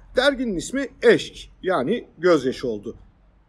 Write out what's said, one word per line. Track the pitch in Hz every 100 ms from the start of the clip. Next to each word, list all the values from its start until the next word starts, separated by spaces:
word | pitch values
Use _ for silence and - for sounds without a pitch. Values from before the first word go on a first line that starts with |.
| - -
derginin | 277 254 247 175
ismi | - 262 277 -
Eşk, | 247 151 - - - -
yani | 175 170 127 233 - -
gözyaşı | 175 160 127 117 127
oldu. | 104 110 - - _ _ _